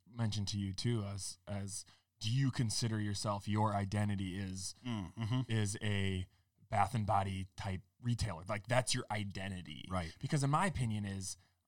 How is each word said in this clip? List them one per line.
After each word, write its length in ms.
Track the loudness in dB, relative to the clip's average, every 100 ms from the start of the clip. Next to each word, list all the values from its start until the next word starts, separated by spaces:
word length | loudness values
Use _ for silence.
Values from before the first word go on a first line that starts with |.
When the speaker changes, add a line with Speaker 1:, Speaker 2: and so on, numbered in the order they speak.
| _ -2
Speaker 1:
mentioned 320 | 0 2 0
to 80 | 0
you 160 | -2
too, 300 | 0 0 0 -2
as, 240 | -6 -8 -10 -8
as 380 | -6 -4 -8 -10 -18 _ _
do 100 | 0
you 220 | 4 4
consider 480 | 2 0 0 0 0
yourself, 480 | 0 0 0 0 2
your 280 | 2 4 2
identity 600 | 2 2 2 2 -2 -4
is, 380 | -4 -6 -8 -8 -6
Speaker 2:
Mm, 260 | -4 -4 -4
mm-hmm. 200 | 0 0 2
Speaker 1:
is 280 | 2 2 0
a 440 | 0 2 2 0 -4 _ _ _ -2
Bath 240 | 2 2
and 120 | 2 2
Body 420 | 2 2 -2 -6 -6
type 240 | -4 -4 -6 _
retailer? 420 | -2 0 0 -4 -4
Like, 200 | -4 2
that's 260 | 2 4
your 120 | 0 -2
identity. 760 | -4 -4 -4 -6 -6 -8 -10 -4
Speaker 2:
Right. 220 | -2 -2 -4
Speaker 1:
Because 240 | -2 2
in 60 | 4
my 160 | 4 2
opinion 380 | 2 0 0 -2
is, 320 | -4 -6 -10 _ _